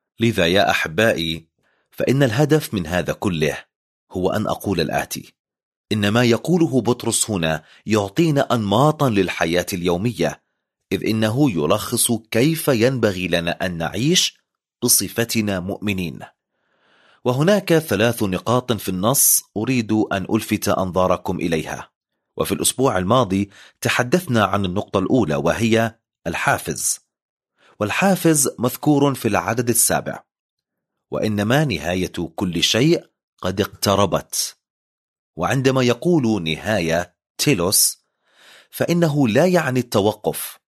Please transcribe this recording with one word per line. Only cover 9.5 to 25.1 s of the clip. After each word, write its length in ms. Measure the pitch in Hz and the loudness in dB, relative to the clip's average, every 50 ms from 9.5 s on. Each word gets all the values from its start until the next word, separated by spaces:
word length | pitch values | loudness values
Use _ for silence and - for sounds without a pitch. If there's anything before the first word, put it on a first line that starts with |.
| 85 87 87 - 104 | 0 0 -2 -2 -4
اليومية، 720 | 92 85 90 87 87 101 123 113 85 85 73 73 - _ _ _ _ _ _ _ _ _ - | -4 -2 0 0 0 -2 -2 -2 -2 -2 -2 -4 -6 _ _ _ _ _ _ _ _ _ -6
إذ 140 | 95 90 - | -4 -2 -2
إنه 460 | - 110 110 110 110 110 131 151 135 | -2 0 0 0 0 0 2 2 2
يلخص 600 | 95 80 73 78 98 107 - - 123 113 - - 117 107 - _ | 2 0 0 0 0 0 -2 -4 -4 -2 -2 -2 -2 -4 -4 _
كيف 360 | - 110 123 156 165 156 - - | 0 2 2 2 0 0 0 0
ينبغي 600 | 139 110 110 131 139 123 110 107 95 92 92 87 | 2 2 2 2 2 2 0 0 0 -2 -2 -2
لنا 380 | 85 87 82 85 80 - - | -2 -2 -2 -4 -4 -4 -4
أن 120 | 92 87 82 | -6 -4 -4
نعيش 600 | 82 78 - 95 120 151 180 175 - - - _ _ _ _ _ _ _ _ _ - | -6 -6 -4 -2 0 2 2 2 0 -2 -4 _ _ _ _ _ _ _ _ _ 0
بصفتنا 760 | 123 - - 101 90 - - 117 113 - 117 107 104 98 92 | 0 0 0 0 -2 -2 -4 -4 -2 -2 -2 -2 -2 -2 -4
مؤمنين. 600 | 87 95 95 - - 104 101 92 90 80 64 52 - - _ _ _ _ _ _ _ _ _ _ _ _ _ _ _ _ _ _ - | -4 -6 -8 -6 -4 -4 -4 -4 -4 -6 -8 -12 -16 -20 _ _ _ _ _ _ _ _ _ _ _ _ _ _ _ _ _ _ -2
وهناك 480 | 123 123 131 151 180 208 202 190 - 170 | 0 0 2 2 2 2 2 2 2 2
ثلاث 500 | 160 156 - 107 95 107 120 113 - 110 | 2 2 0 0 2 2 2 0 0 -2
نقاط 500 | 98 90 85 - - 117 127 123 - - | -2 -2 -2 0 0 0 0 0 -2 -4
في 160 | 95 - - | -4 -4 -4
النص 540 | 92 90 95 113 139 - - - - - - _ - 101 | -4 0 0 2 2 2 2 2 2 0 -2 _ -6 -6
أريد 340 | 107 123 135 123 113 101 | -4 -2 0 -2 0 0
أن 340 | 110 107 104 - - 98 92 - 104 | 0 0 0 0 -2 -4 -2 -2 -2
ألفت 340 | 110 - - 107 98 - 101 | -2 0 -2 -4 -2 0 0
أنظاركم 680 | 95 - 95 92 82 92 90 92 92 85 - - 92 85 | 0 0 -2 -2 0 2 2 2 2 0 -2 -4 -4 -4
إليها، 520 | - 90 82 80 76 - - - - - _ _ _ _ _ _ _ _ _ - | -2 -2 -2 -2 -4 -6 -10 -12 -14 -16 _ _ _ _ _ _ _ _ _ -6
وفي 140 | - - | -4 -2
الأسبوع 460 | 92 - - - - - 127 135 107 92 | -2 -2 -2 -2 0 2 2 2 2 2
الماضي 520 | 90 92 117 131 123 92 92 98 101 101 - - - - _ _ | 2 2 2 2 2 2 0 -2 -2 -4 -8 -16 -20 -20 _ _
تحدثنا 640 | - - - - 127 123 123 180 180 - 123 113 104 | -6 -4 -2 -2 0 0 0 0 0 0 0 2 2
عن 200 | 95 98 101 101 | 2 2 0 -2
النقطة 340 | 92 87 101 101 - - 101 | -2 -2 -4 -4 -2 -2 -2
الأولى 360 | 95 - | 0 2